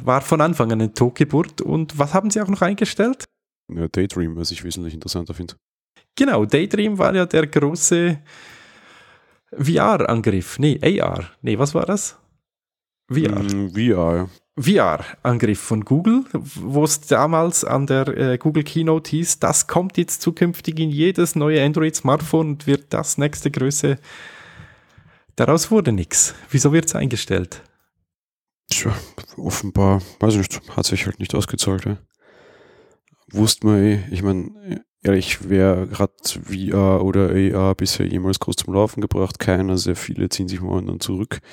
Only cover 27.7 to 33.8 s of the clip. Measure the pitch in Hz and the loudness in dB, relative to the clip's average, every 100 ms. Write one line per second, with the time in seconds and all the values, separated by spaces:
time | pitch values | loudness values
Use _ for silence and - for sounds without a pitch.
27.7 | _ _ _ _ _ _ _ _ _ - | _ _ _ _ _ _ _ _ _ -6
28.7 | - - - - - - - 90 - 101 | -4 -2 -4 -8 -18 -18 -10 -6 -6 -4
29.7 | 95 98 98 92 - 107 107 95 - - | 2 4 4 0 0 2 2 0 -6 -6
30.7 | - - 101 98 - 98 104 - 98 - | -4 -2 -2 -4 -6 -4 -4 -4 -4 -2
31.7 | 95 101 104 - _ _ _ - _ - | -2 -4 -8 -10 _ _ _ -20 _ -20
32.7 | _ _ _ _ _ _ 101 110 - 107 | _ _ _ _ _ _ 0 2 2 4
33.7 | 104 | 6